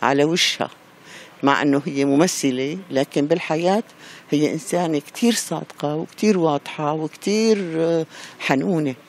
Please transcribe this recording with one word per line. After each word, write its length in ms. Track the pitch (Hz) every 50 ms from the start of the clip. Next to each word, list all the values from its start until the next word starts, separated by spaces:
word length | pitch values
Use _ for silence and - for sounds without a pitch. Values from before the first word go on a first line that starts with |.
| -
على 220 | 117 139 139 143
وشها. 460 | 156 165 180 - - - - - - - - - - - - - - - - - - - - -
مع 200 | 139 139 98 117
إنه 200 | 147 139 143 139
هي 180 | 143 143 139 139
ممثلة، 760 | 143 139 139 165 185 - - - 139 127 127 131 139 156 185 190 -
لكن 360 | 143 135 139 - - 165 143
بالحياة 560 | 147 165 175 - - 160 160 170 175 196 214 233 - - - - - - - - -
هي 220 | - 143 151 143 98
إنسانة 460 | 160 - - - 175 180 165 160 147
كتير 340 | - - - - - 233 226
صادقة 640 | - - - 170 156 151 - - - - 147 151
وكتير 440 | 160 170 185 - - - 214 208 185
واضحة 540 | 165 160 147 143 - - - - 156 147 151
وكتير، 680 | 156 156 151 - - - - 202 214 220 226 220 202 196 170 160
آه، 300 | 160 165 165 170 165 160 - - - - - - -
حنونة. 540 | - - 147 131 151 190 190 160 151 139 127 120 -